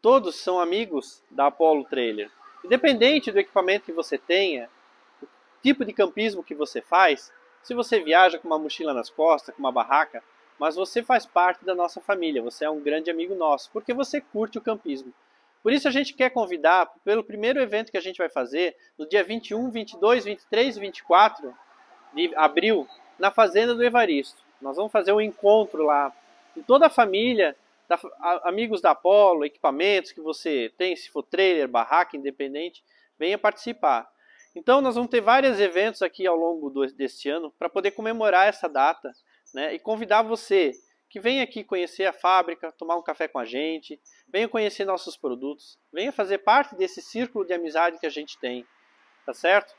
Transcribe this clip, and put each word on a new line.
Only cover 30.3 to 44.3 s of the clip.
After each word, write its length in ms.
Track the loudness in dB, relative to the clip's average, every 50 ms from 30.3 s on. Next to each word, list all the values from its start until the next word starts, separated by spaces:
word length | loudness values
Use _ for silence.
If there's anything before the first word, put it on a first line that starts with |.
| -8 -6 -4 -4 -2 -2 -2 -4 _ _
tem, 180 | -4 -4 -4
se 140 | -6 -10 -12
for 120 | _ -10 -10
trailer, 460 | _ 0 2 2 4 4 2 0 0
barraca, 480 | 0 -2 0 2 2 0 0 0 -4
independente, 680 | -10 -10 -10 -8 _ -10 -8 -8 -8 -10 -10 _ -16 _ _ _ _ _ _ _ _
venha 180 | -4 -4 -4
participar. 720 | 0 -2 -2 -2 -2 -12 -12 -8 _ 0 0 2 0 -2 _ _ _ _ _ _ _ _ _ _
Então, 260 | -8 0 2 2 4
nós 140 | 4 0 -2
vamos 160 | -2 -4 -2
ter 100 | -2 0
vários 400 | 2 4 4 4 4 2 2 2
eventos 400 | 0 2 2 0 0 0 -2 -4
aqui 260 | -4 -6 _ -2 0
ao 100 | 0 0
longo 340 | 2 0 -2 -2 -4 -6 -8
do, 160 | -4 -4 -4
deste 420 | -4 -4 _ -8 -8 -8 -8 -6 -6
ano 240 | -6 -6 -6 -10 _ _
pra 100 | -8 -6
poder 220 | _ -2 -4 -4
comemorar 560 | -4 -4 -6 -6 -4 -2 0 2 4 6 4
essa 200 | 4 2 -2 -8
data, 460 | -4 0 2 2 2 0 -2 _ -18 -18 _ _ _ _ _ _ _ _
né, 220 | -8 -8 -8 -8
e 40 | -10
convidar 440 | _ -6 -6 -6 -2 0 2 2 2
você 500 | 0 -4 -8 -4 0 2 2 2 2 -2 -6 _ _ _ _ _ _
que 100 | _ -6
venha 220 | -4 -2 -2 -2 -4
aqui 200 | -4 -6 -14 -10
conhecer 420 | _ -4 -4 -4 -6 -4 -4 -2
a 80 | -2 -2
fábrica, 580 | -2 0 2 2 2 2 0 -6 -10 -12 -14 -14
tomar 240 | _ -6 -6 -6
um 60 | -4 -4
café 260 | -8 -6 -6 -6 -6
com 100 | _ -8
a 60 | -10
gente, 560 | -6 -6 -6 -6 -6 -6 -8 _ -16 -20 _ _ _ _ _ _
venha 220 | _